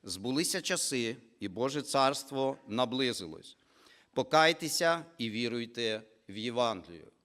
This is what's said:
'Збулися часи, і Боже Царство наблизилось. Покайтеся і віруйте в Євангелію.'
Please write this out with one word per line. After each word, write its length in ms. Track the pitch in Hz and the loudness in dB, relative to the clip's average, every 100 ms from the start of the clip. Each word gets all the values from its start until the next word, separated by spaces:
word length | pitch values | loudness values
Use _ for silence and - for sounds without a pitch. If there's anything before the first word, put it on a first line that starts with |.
'Збулися 580 | - 90 107 135 175 190 | -10 -6 -2 0 0 -2
часи, 540 | - 180 - 131 117 117 - _ | -2 -2 0 0 -2 -4 -12 _
і 80 | 98 | -8
Боже 340 | 92 127 147 | -2 -2 -2
Царство 760 | 143 139 135 143 - 135 135 139 - | 0 4 4 2 -6 0 0 -2 -6
наблизилось. 880 | 110 123 127 131 110 87 78 - - _ _ - - _ | -2 0 0 0 -2 -8 -14 -18 -20 _ _ -20 -20 _
Покайтеся 920 | - 131 156 160 165 160 - 165 165 160 - | -4 4 6 6 4 -2 0 2 2 -4 -6
і 120 | 117 | -4
віруйте 720 | 107 120 117 117 120 117 110 110 _ - | -2 -2 -2 -6 -4 -2 -2 -6 _ -14
в 80 | 101 | -8
Євангелію.' 720 | 113 117 120 101 82 85 - _ | -4 0 0 0 -8 -18 -20 _